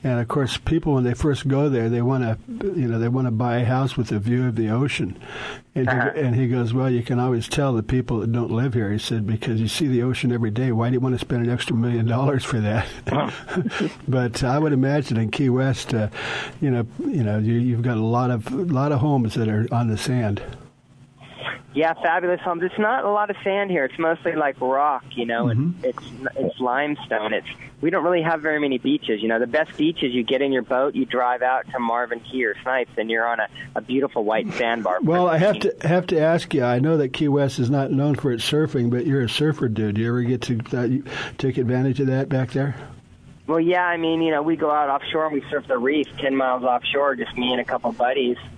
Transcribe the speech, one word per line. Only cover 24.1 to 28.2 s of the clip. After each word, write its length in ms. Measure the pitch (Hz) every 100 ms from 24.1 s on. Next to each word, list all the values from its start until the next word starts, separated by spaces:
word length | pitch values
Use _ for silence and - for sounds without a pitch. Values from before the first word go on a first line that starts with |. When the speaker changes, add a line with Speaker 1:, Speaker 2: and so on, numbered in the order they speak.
| 165 175
Speaker 2:
like, 260 | 160 147 131
rock, 440 | 127 135 147 131 131
you 160 | 117 117
know, 220 | 117 123
and 260 | 113 156 180
Speaker 1:
Mm-hmm. 100 | 131
Speaker 2:
it's, 500 | - - - 135 -
it's 240 | 135 -
limestone. 720 | 127 127 147 147 - 113 107
It's, 160 | 104 - - - -
we 120 | 156
don't 120 | 180
really 200 | 160 180